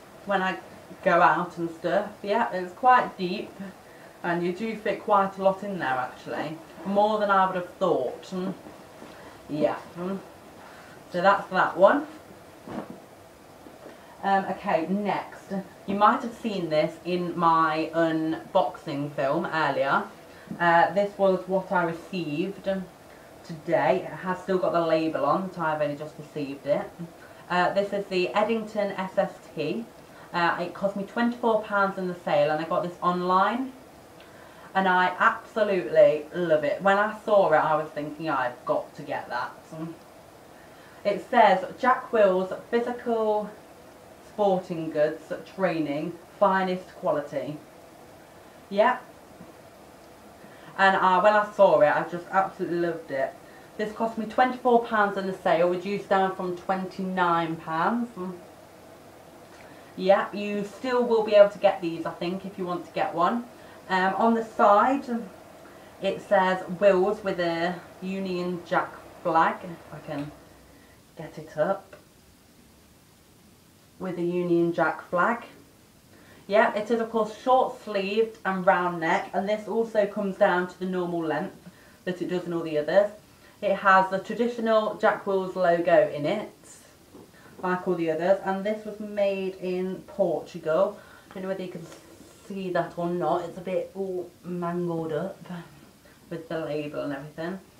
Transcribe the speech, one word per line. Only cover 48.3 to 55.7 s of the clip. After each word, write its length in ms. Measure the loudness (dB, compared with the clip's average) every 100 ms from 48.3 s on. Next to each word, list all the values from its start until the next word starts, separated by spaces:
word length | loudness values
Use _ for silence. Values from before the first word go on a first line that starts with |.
| -20 -20 -20 -4
Yeah. 280 | 2 2 0 -8 -20 -20 -20 -20 -20 -20 -20 -20 -20 -20 -20 -20 -20 -20 -20 -14 2
And 160 | 4
I, 280 | 6 4 6
when 100 | 6
I 180 | 4 2
saw 280 | 6 6 8
it, 80 | 6
I 180 | 4 -2
just 200 | -8 -2
absolutely 500 | 0 0 -4 -4 -2
loved 300 | -2 -4 -6
it. 220 | -4 -4 -6 -20 -20 -16 -8
This 140 | -8
cost 260 | -4 -4 -4
me 80 | -4
twenty-four 580 | 0 0 2 4 4
pounds 320 | 4 2 0 0
in 100 | -6
the 60 |
sale, 380 | -4 0 2 2